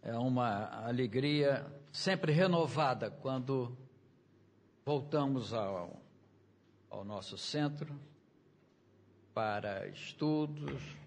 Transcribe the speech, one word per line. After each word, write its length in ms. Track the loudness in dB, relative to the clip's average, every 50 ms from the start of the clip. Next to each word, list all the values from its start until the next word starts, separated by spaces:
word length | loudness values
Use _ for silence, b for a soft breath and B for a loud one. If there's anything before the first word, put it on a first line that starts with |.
| -6
É 120 | -4 -2
uma 520 | 0 2 2 2 4 2 2 2 0 -2 -4 -6 -8 -4
alegria 760 | -4 0 0 0 0 0 0 2 2 4 4 4 4 4 2 -2 -6 -14 -16 -18 -12
sempre 420 | -8 -4 0 0 2 2 4 4 6
renovada 800 | 6 6 6 6 4 4 2 2 2 4 4 2 2 -2 -6
quando 640 | -6 -4 -4 -2 -2 -2 0 0 0 0 0 -2 -6 -10 -14 -20 -20 -20 -20 -20 -20 _ _ _ _ -20 -20 -20 _ _ _ -20 _ _ _
voltamos 680 | 0 0 0 0 2 2 2 4 4 2 0 0 0 0
ao, 480 | 0 0 0 -2 -4 -4 -6 -10 -16 -18 -20 -20 -20 -20 -20 _ -20 -20 _ _ _ _ _ _ -20 -20 _
ao 120 | -12 -10 -8
nosso 360 | -6 -6 -8 -8 -8 -10 -8
centro 600 | -8 -4 0 0 0 0 0 -4 -8 -8 -10 -12 -14 -18 -20 -20 _ _ _ _ _ _ _ _ _ _ _ _ _ _ _ _ -20 _ -20 -20 -20 _ -4
para 560 | -2 -2 0 -2 -2 -2 -4 -4 -4 -6 -8
estudos 920 | -10 -12 -12 -14 -6 -2 0 2 2 2 0 -2 -4 -6 -6 -6 -6 -8 -8 -10 -12 -14 -18